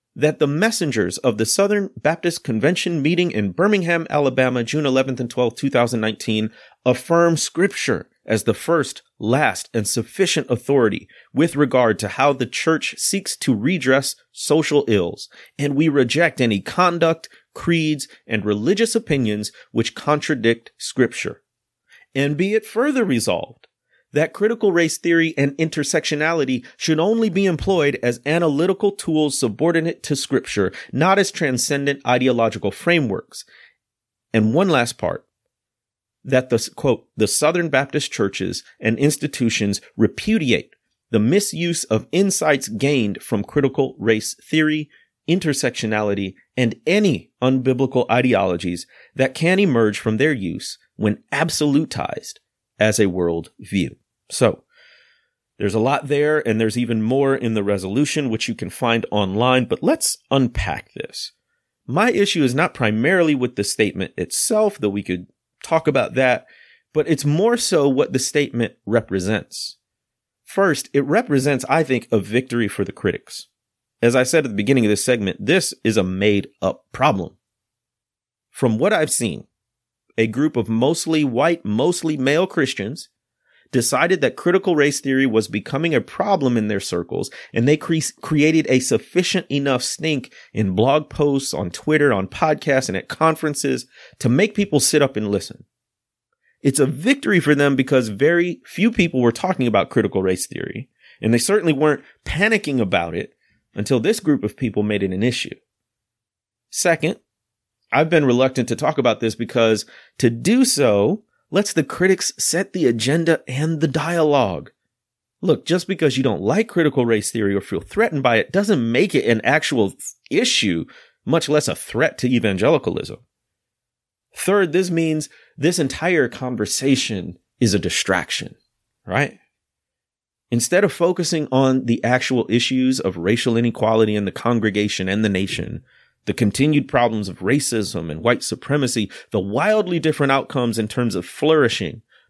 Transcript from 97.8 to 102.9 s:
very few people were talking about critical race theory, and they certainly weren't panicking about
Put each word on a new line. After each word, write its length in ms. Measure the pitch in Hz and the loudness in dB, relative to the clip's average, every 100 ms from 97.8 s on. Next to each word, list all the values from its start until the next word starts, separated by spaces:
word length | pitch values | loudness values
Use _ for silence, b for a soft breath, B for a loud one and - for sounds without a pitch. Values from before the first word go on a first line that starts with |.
| 131 131 110 | 2 0 0
very 520 | 101 147 175 180 - - | 0 2 2 0 -6 -10
few 260 | - 226 | 0 0
people 280 | 233 170 131 | 2 0 2
were 120 | 120 | 2
talking 360 | - - - 120 | 2 -2 0 2
about 220 | 104 - | 2 2
critical 320 | 120 95 98 | 0 0 0
race 260 | 92 92 - | 0 -2 -6
theory, 400 | 50 - - 139 b b b | -10 -10 -10 -16 b b b
and 140 | 110 | 0
they 60 | 120 | 2
certainly 340 | 151 202 165 | 2 2 2
weren't 300 | 139 151 139 B B | 2 2 0 B B
panicking 560 | - 151 214 220 147 131 | -8 -2 0 0 0 -2
about 340 | 95 | 0